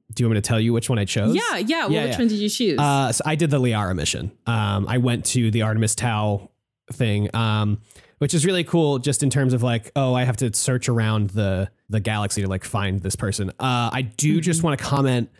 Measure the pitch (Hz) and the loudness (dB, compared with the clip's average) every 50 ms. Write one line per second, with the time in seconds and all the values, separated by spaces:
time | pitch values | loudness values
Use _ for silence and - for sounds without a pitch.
0 | _ _ 110 - 123 113 113 104 101 - 120 110 110 117 120 117 - - 127 110 | _ _ -4 0 2 2 2 2 2 2 0 2 2 2 2 0 0 0 0 0
1 | 101 95 - 113 101 - - 392 466 453 311 185 220 220 320 330 269 - 311 165 | 0 0 0 0 2 2 2 2 0 0 -2 -2 -2 0 0 0 0 0 0 0
2 | - - 247 - 240 226 214 208 208 208 - - 247 202 147 131 147 143 139 139 | 0 -2 0 0 0 0 2 0 -2 -2 -2 0 0 0 2 2 2 2 2 2
3 | 135 120 113 - - 151 156 147 170 151 143 139 127 123 110 107 104 90 95 82 | 2 0 0 -2 -2 -2 0 0 2 2 2 2 2 2 2 0 0 0 -2 -2
4 | 73 - - - - - - _ _ 117 117 110 107 101 101 101 98 - 120 127 | -2 -2 -4 -4 -6 -8 -8 _ _ -2 0 0 0 0 0 0 0 0 0 2
5 | 120 127 120 - - - - 127 117 110 107 117 107 110 107 110 113 107 - - | 2 2 0 0 -2 -2 0 0 2 2 2 2 0 2 2 2 0 0 0 -2
6 | - 120 110 107 107 107 104 98 95 - _ _ _ _ _ _ _ _ 117 - | -2 -2 0 0 0 0 0 -2 -4 -10 _ _ _ _ _ _ _ _ -4 -2
7 | 127 110 104 104 104 104 - 113 113 110 107 107 107 104 104 107 - _ - - | 0 0 2 0 0 -2 -2 0 0 0 2 2 2 0 -2 -2 -6 _ -20 -20
8 | - _ _ _ 147 139 - 165 143 190 190 180 165 - - 170 160 147 143 131 | -20 _ _ _ -2 0 0 0 2 2 0 0 -2 0 2 2 2 2 2 0
9 | 123 147 135 - 151 139 - 143 135 131 127 123 120 127 117 113 - - - 143 | 0 -2 -2 0 0 0 2 2 2 2 2 2 2 0 0 -2 -4 -4 -4 -2
10 | 135 127 127 127 127 127 117 104 131 117 110 - - - 127 123 - - 120 117 | 0 2 2 2 0 0 0 0 -2 -2 -2 -2 -2 0 0 0 0 0 0 2
11 | 110 110 110 107 104 95 92 110 104 98 95 92 98 - - _ _ - 107 110 | 2 2 2 0 0 0 0 0 0 0 0 0 -2 -4 -6 _ _ -4 -4 -2
12 | 95 110 107 104 104 101 - 107 98 95 95 95 - - - 104 101 95 95 101 | -2 0 -2 -2 -2 -2 -2 -2 -2 -2 -2 -4 -6 -4 -2 -2 0 0 -2 -2
13 | - 98 - - - 101 - - 101 92 - - 113 131 127 120 120 117 - 131 | -2 -4 -4 -4 -4 -4 -2 -4 -4 -6 -6 -4 -2 -2 0 0 0 -2 -2 -4
14 | 131 107 - - 143 151 151 175 151 180 165 165 170 160 143 - - - 143 135 | -6 -6 -6 -2 0 2 2 2 2 0 0 0 0 0 0 -2 -2 -2 0 2
15 | 135 131 127 120 113 - - | 2 2 2 0 0 -4 -8